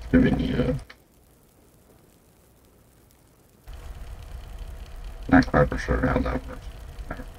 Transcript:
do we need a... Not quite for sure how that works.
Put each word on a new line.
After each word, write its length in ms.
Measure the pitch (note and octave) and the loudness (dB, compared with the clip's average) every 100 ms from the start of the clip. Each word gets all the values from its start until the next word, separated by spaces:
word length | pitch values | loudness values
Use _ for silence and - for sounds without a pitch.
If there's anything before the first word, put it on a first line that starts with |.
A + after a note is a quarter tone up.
| - | 2
do 100 | - | 6
we 100 | - | 6
need 240 | - - C#3 | 4 2 2
a... 200 | B2 C3+ - - - - - - - - - - - - - - _ - - - - - - - - _ _ _ _ - - - - - - - - - - - - - - - - - - | 0 -2 -6 -18 -20 -20 -20 -20 -20 -20 -20 -20 -20 -20 -20 -20 _ -20 -20 -20 -20 -20 -20 -20 -20 _ _ _ _ -20 -16 -14 -14 -12 -12 -14 -12 -12 -12 -12 -12 -12 -12 -12 -12 -10 4
Not 160 | - - | 6 8
quite 240 | - D2 | 6 4
for 80 | - | 2
sure 280 | - - - | 0 2 2
how 120 | - | 2
that 280 | - - - | 0 -2 -4
works. 180 | - - - - - - - - | -10 -12 -12 -12 -12 -10 -10 -12